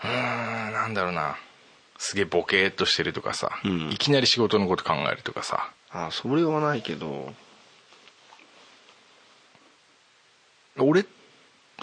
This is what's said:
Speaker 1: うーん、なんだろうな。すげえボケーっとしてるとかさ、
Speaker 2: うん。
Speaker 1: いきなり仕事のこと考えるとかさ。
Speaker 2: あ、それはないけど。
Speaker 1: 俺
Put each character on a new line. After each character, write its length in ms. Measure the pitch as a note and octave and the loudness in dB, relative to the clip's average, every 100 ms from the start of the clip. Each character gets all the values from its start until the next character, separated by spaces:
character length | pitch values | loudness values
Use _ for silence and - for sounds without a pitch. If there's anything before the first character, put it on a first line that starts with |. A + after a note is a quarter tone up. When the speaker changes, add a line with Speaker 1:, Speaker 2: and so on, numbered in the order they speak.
Speaker 1:
う 40 | A2+ | -6
ー 640 | B2 B2 A#2+ A2+ A2+ A2 | -2 -2 -4 -4 -6 -6
ん、 20 | |
な 140 | A2 A2+ | -4 -2
ん 80 | |
だ 100 | G#2 | 0
ろ 60 | F2+ | -2
う 20 | |
な。 240 | E2+ D2+ C#2+ - - - - _ - | -2 -4 -6 -14 -20 -20 -20 _ -10
す 200 | - G2 | -4 -2
げ 60 | |
え 20 | |
ボ 200 | F2+ F2 | 2 2
ケ 220 | - G2 F#2+ | 2 4 2
ー 40 | |
っ 40 | |
と 120 | - F2+ | 2 0
し 100 | - | 2
て 80 | |
る 80 | E2 | 0
と 100 | D#2+ | -2
か 120 | - | -4
さ、 260 | - - - | -4 -4 -2
Speaker 2:
う 40 | G2+ | -2
ん。 240 | F2+ D#2+ | -2 -2
Speaker 1:
い 40 | G2+ | -2
き 120 | - | 2
な 80 | C#3+ | 4
り 60 | A#2+ | 4
仕 140 | - | 4
事 180 | G#2+ G#2 | 4 4
の 80 | F#2 | 4
こ 100 | F2+ | 0
と 80 | |
考 100 | - D#2 C#2+ | 0 0 0
え 40 | |
る 80 | - | -2
と 100 | - | -6
か 120 | - | -6
さ。 260 | - - - - - | -4 -4 -4 -12 -16
Speaker 2:
あ、 180 | F#2 E2 | -8 -6
そ 240 | - A2+ | -6 0
れ 80 | D3 | 2
は 180 | E3 D#3 | 2 2
な 140 | D3+ | 0
い 80 | C#3+ | 0
け 140 | G#2+ D#2 | -4 -6
ど。 360 | D#2+ C#2 C2+ - - - - - _ - - _ - - - - - - - - _ _ _ - _ _ _ _ _ _ _ _ _ _ _ _ _ - | -6 -6 -8 -14 -20 -20 -20 -20 _ -20 -20 _ -20 -20 -20 -20 -20 -20 -20 -20 _ _ _ -20 _ _ _ _ _ _ _ _ _ _ _ _ _ 2
Speaker 1:
俺 300 | C3+ E3+ G#3+ - - - _ _ _ - | 6 6 4 -6 -20 -20 _ _ _ -4